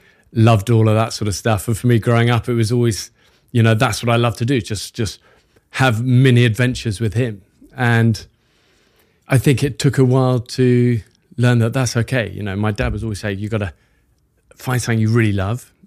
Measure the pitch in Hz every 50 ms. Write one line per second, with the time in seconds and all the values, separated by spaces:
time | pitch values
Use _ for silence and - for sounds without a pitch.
0 | _ _ _ _ _ _ - 117 110 117 117 110 98 - 120 110 110 110 107 110
1 | 113 113 - - 107 104 95 - - 120 110 98 - - 117 - - 123 120 113
2 | 101 123 117 117 117 120 120 113 110 - 120 117 113 101 123 120 120 117 107 -
3 | - - _ _ _ _ _ _ _ _ - 120 110 113 113 110 131 120 110 -
4 | - 120 117 117 120 120 107 - 120 117 143 123 - - 110 95 - - - -
5 | 113 98 - - _ _ _ _ _ _ _ _ _ _ - - 131 131 117 107
6 | 127 131 123 123 135 135 123 120 123 120 107 - 123 123 127 - - 120 98 -
7 | 117 107 90 113 131 120 107 95 - _ _ _ - - - - 127 120 117 113
8 | 113 117 117 - - - _ _ _ _ _ _ _ _ _ _ _ _ _ _
9 | _ _ _ _ _ - 139 127 - 156 139 113 135 143 139 - - 143 113 139
10 | 135 123 123 135 131 127 127 123 117 - - - 127 123 123 123 123 123 120 110
11 | - - _ _ _ _ - - 120 123 123 117 113 117 - 135 131 113 - 120
12 | 113 - 131 131 107 92 95 95 104 101 92 101 107 107 101 98 127 120 110 104
13 | 110 110 107 95 - 107 101 98 104 104 113 107 101 90 - _ _ _ _ _
14 | _ _ _ _ _ _ _ _ _ _ _ - - - 127 123 - - 113 110
15 | 110 107 113 120 113 107 98 98 92 98 117 131 - - _ _ _